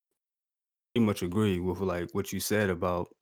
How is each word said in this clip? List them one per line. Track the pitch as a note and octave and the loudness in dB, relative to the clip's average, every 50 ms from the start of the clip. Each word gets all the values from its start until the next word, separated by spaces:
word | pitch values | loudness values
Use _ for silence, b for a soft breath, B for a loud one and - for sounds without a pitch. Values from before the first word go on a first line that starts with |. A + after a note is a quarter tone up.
| _ _ _ _ _ _ _ _ _ _ _ _ _ _ _ _ _ _ - | _ _ _ _ _ _ _ _ _ _ _ _ _ _ _ _ _ _ 0
pretty | A#2+ A2+ | 2 2
much | G#2 G2+ - | 2 2 0
agree | F#2+ F2 F2 A2 A2 G2+ F#2 F2 | -4 -2 0 2 2 2 2 2
with, | F2+ F#2 F#2 F#2+ | 0 -2 -2 0
like, | G2 F#2 F2 F2 E2+ - | -2 -2 0 -2 -4 -4
what | - G2+ F#2+ - | -4 -4 -4 -4
you | G2+ F#2+ | -4 -6
said | - - G#2+ G#2+ G#2 F#2+ | -2 0 0 2 2 2
about | F2+ E2+ F#2+ F2+ F2 F2 - - _ _ | 0 0 0 0 0 -2 -4 -6 _ _